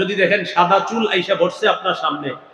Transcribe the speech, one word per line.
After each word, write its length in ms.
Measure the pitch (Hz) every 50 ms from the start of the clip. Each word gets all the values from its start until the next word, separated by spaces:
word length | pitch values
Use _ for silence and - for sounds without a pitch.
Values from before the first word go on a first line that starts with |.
যদি 140 | 190 185 202
দেখেন 300 | 196 190 175 202 208 175
সাদা 360 | - - 170 180 175 196 196
চুল 280 | 190 196 220 226 220 208
আইসা 220 | 190 185 170 196 196
বসছে 340 | 156 175 185 - - 220 208
আপনার 260 | 180 - - 185 -
সামনে, 400 | - 165 156 147 147 147 135 127 - - -